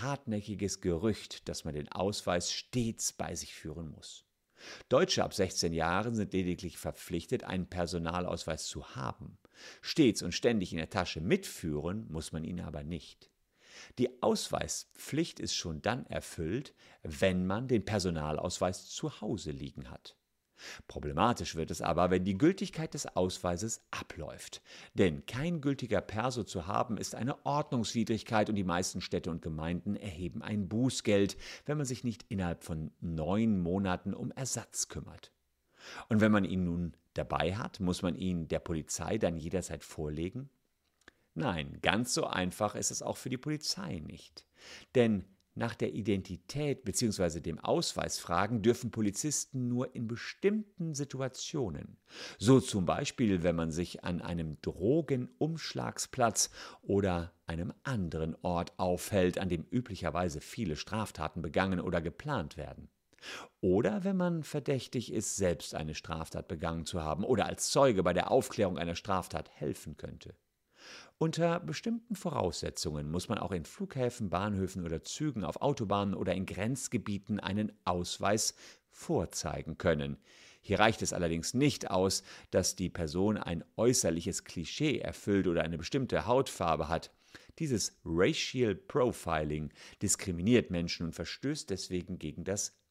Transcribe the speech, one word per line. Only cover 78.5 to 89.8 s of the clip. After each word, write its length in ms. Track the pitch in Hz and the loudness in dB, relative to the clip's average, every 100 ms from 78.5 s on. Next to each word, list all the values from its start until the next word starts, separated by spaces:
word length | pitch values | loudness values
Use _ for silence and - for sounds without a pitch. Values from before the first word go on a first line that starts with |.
| - - - _ | -2 -12 -20 _
vorzeigen 880 | - - 147 82 - 87 71 69 78 | -12 0 2 2 -2 -4 -4 -6 0
können. 400 | 90 78 71 71 - - - - | 4 4 2 -6 -10 -20 -20 -16
Hier 180 | - 95 | 0 6
reicht 220 | 110 107 | 6 6
es 100 | - | 0
allerdings 400 | 92 85 82 82 | 0 2 0 0
nicht 380 | 120 143 - - | 2 2 2 0
aus, 320 | 92 95 - - - - | 2 4 2 -4 -16 -2
dass 240 | 95 90 | 0 2
die 140 | - 90 | 0 -4
Person 480 | - 80 85 101 107 | -2 -2 2 2 2
ein 260 | - 85 - - | -2 -4 -4 2
äußerliches 680 | 117 127 92 85 92 87 | 4 4 2 0 -2 -4
Klischee 540 | - - 80 - 151 123 | -6 -8 -6 -2 0 0
erfüllt 480 | - 87 - 101 92 | -2 -4 2 4 6
oder 160 | 85 | 4
eine 140 | 80 82 | 2 -2
bestimmte 480 | 82 143 131 82 | -2 -2 2 0
Hautfarbe 640 | 90 123 - - 87 78 76 | 4 2 2 0 2 2 2
hat. 220 | 82 - _ _ - - - | -2 -2 _ _ -20 -20 -6
Dieses 420 | 160 113 - - | 0 0 0 -4
Racial 720 | 87 82 107 160 - 131 117 | -2 4 4 4 -2 2 2
Profiling 960 | 95 - 151 123 92 - 80 78 76 73 - | 2 -2 2 2 2 0 0 0 -2 -4 -8